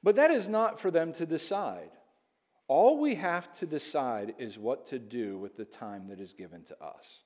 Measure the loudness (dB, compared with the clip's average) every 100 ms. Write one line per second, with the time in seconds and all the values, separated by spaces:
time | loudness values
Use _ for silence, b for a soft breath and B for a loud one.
0 | 4 6 6 6 2 2 2 0 0 2
1 | 0 -4 -2 -2 -2 -4 -4 -8 -12 _
2 | _ _ _ _ _ _ _ 6 6 6
3 | 0 0 -2 -2 -6 -10 -6 -6 -4 -4
4 | -2 -2 -6 -8 -12 -8 -6 -6 -6 -12
5 | -10 -8 -8 -8 -12 -12 -16 -14 -14 -12
6 | -14 -14 -16 -16 -18 -18 -20 -18 -18 -18
7 | -20 -20